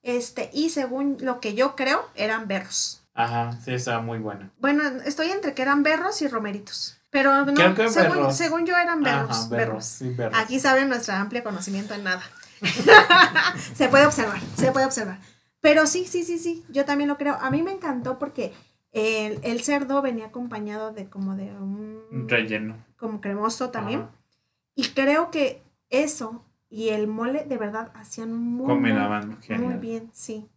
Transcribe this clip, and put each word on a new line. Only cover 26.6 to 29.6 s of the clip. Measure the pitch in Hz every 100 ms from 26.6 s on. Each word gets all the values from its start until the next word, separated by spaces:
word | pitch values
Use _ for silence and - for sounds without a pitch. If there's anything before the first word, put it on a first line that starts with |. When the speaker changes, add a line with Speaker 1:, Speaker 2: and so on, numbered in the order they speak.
| _
Speaker 1:
y | 214 220
el | 214 214
mole | 214 233 285
de | 294 240
verdad | 208 220 226
hacían | 220 214 - 226
muy, | 233 240 240 262
Speaker 2:
Combinaban | 285 262 214 208 208 208
Speaker 1:
muy, | 220
Speaker 2:
genial. | - 226